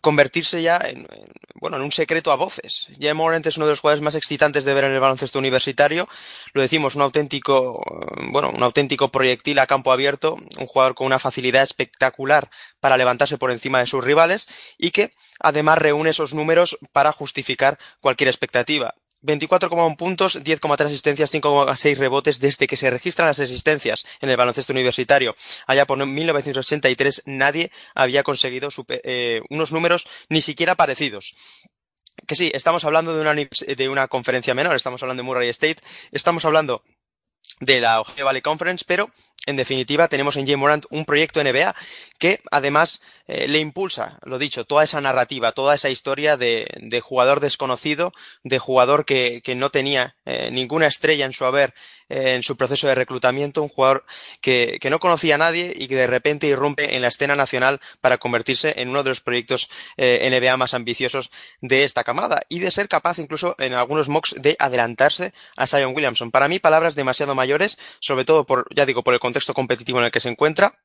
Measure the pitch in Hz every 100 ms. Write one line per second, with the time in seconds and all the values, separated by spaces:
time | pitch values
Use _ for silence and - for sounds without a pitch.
0 | 156 147 135 170 156 175 165 175 - -
1 | - - - - - - - 139 143 -
2 | 156 165 160 135 185 - - - - -
3 | 147 156 160 165 156 160 151 147 151 147
4 | 151 151 - 143 151 143 135 139 135 135
5 | 135 131 135 139 135 127 143 127 143 160
6 | 180 - - - - 139 131 160 143 147
7 | 143 151 147 139 131 135 127 - - -
8 | - - - 143 147 - 123 147 139 131
9 | 135 135 131 123 - 139 131 139 135 127
10 | 139 139 156 - - - 127 131 131 127
11 | 135 131 135 131 127 127 135 - 131 _
12 | 131 - 135 147 135 - - _ 139 131
13 | 127 120 143 143 131 120 131 131 123 139
14 | 123 147 165 208 - - - _ 170 -
15 | 202 _ - - - 147 156 160 151 147
16 | 160 151 147 151 151 165 175 - - -
17 | 147 - 143 - 135 127 139 151 - _
18 | 139 127 131 120 131 123 123 151 117 -
19 | _ _ 139 147 151 180 180 170 165 156
20 | 175 185 190 170 147 156 156 143 147 143
21 | 151 143 147 156 147 143 139 131 147 135
22 | 135 135 151 127 139 - 139 131 135 123
23 | 185 170 165 143 135 123 - 151 113 -
24 | - - 139 123 123 123 131 131 127 120
25 | 123 143 123 - - - - 135 143 135
26 | 139 139 165 143 139 135 127 151 135 127
27 | 139 - - 135 139 151 170 - - -
28 | 131 139 139 135 131 127 143 - 131 127
29 | - 123 120 113 - 147 151 160 170 170
30 | - - - 156 151 143 170 185 151 131
31 | 147 104 - - - - - _ _ _
32 | _ - - 151 175 135 - 165 156 160
33 | 165 160 156 151 139 - - 135 135 139
34 | 131 131 120 127 120 127 170 135 131 123
35 | 127 127 127 127 120 117 156 160 - -
36 | - 147 - 170 160 160 151 117 _ _
37 | _ _ _ _ - - 127 131 117 113
38 | 107 - 139 131 147 156 175 180 - 180
39 | 208 _ _ - - 139 127 131 120 147
40 | 170 143 143 143 139 143 139 151 - 151
41 | 156 147 156 160 139 127 185 - - -
42 | - - 170 208 - 147 139 147 165 -
43 | _ _ - - 135 151 151 160 190 -
44 | 113 - - 127 143 - 113 143 151 156
45 | 139 127 120 135 113 123 135 143 139 127
46 | - 135 151 143 123 113 110 - 110 120
47 | - 127 127 143 143 - 135 123 151 151
48 | 175 - - - 135 131 - 131 123 147
49 | 147 135 123 120 - 127 139 143 139 139
50 | 123 _ - 123 - 123 127 156 151 -
51 | 156 151 135 131 131 139 135 - - -
52 | _ 135 131 127 120 135 131 143 147 131
53 | 123 123 127 131 143 147 147 - 131 135
54 | - - - - - 127 120 - 131 160
55 | 185 165 165 147 165 165 175 - 135 135
56 | 123 123 151 147 147 135 143 143 147 127
57 | 123 - 143 143 135 127 131 139 - -
58 | 127 123 123 120 113 127 156 - 123 135
59 | 135 127 - 123 117 127 - - - -
60 | 127 123 131 127 127 131 127 127 117 117
61 | 127 135 123 - - _ 131 135 139 -
62 | 117 127 208 160 - 175 185 190 202 165
63 | - 175 147 156 175 - 131 127 123 151
64 | 143 151 - - 143 160 139 123 117 117
65 | 143 - 180 _ - - 131 143 131 131
66 | 139 113 117 131 139 185 165 156 165 143
67 | 131 127 143 131 127 143 202 - - -
68 | - 131 131 160 135 127 - - 135 120
69 | 123 123 127 123 - 135 127 123 117 123
70 | 120 120 123 117 151 160 202 _